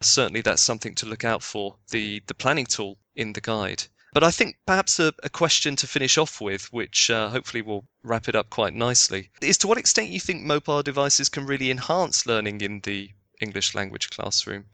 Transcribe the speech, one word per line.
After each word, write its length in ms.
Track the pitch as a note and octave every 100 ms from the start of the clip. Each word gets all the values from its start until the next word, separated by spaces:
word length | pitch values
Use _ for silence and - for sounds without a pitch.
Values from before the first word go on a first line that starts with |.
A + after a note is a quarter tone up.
certainly 400 | - - A2 G#2+
that's 220 | A2 F2
something 320 | - A2+ A2+
to 100 | -
look 180 | A2 A2
out 200 | A#2 A2+
for, 340 | - G#2+ G2+ - -
the, 320 | A#2 G#2+ G#2 -
the 60 |
planning 300 | - B2+ D3+
tool 320 | A#2+ - G2+ G2 _
in 200 | - A2
the 80 | G#2
guide. 400 | A2 A2 F#2+ - - _ _
But 100 | D3+
I 60 | E3
think 260 | - G#3 -
perhaps 340 | - F#3 F#3+ -
a, 140 | D#3+ -
a 60 | D3
question 480 | - E3 - D3+ C#3
to 100 | C3+
finish 300 | C#3+ C3 -
off 240 | D#3 -
with, 320 | G#2 G2 -
which, 380 | A#2+ G#2 - -
uh, 180 | A2+ G#2+
hopefully 320 | B2+ - A#2+
will 240 | A2 G#2 A#2+ _
wrap 240 | A2+ A2+ -
it 100 | A2+
up 120 | -
quite 240 | - G2+
nicely, 560 | F#2 A#2 A#2+ - F#2+ F#2+ _
is 160 | C#3+ G3
to 80 | G3
what 100 | B3+
extent 320 | - - A3
you 120 | F3+
think 220 | - F3
mobile 400 | D3 D3 - C#3+
devices 460 | C#3+ C#3 C#3+ C#3 C3+
can 160 | D3
really 260 | C#3 C3+ C3
enhance 540 | C3 C3+ F3 E3+ -
learning 380 | A#2+ A2+ G#2+ G#2
in 180 | G2+ G#2
the 260 | G2+ G2+ G2+ - _ _
English 320 | G#2+ G2 -
language 360 | G#2 G2 G#2+ -
classroom. 560 | - G#2 - - G2+ G2+